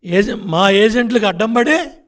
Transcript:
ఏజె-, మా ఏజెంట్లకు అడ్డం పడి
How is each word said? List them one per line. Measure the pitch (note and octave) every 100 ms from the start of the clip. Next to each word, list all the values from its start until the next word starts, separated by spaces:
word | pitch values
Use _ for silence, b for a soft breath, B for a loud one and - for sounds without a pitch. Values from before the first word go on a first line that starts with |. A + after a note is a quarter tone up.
| F#3
ఏజె-, | F3 G#3 A#3 G3+
మా | E3 G3 G3
ఏజెంట్లకు | A3 A3+ A#3+ A#3+ G#3
అడ్డం | F3 A3
పడి | A#3 A#3+ D#4 E4+ -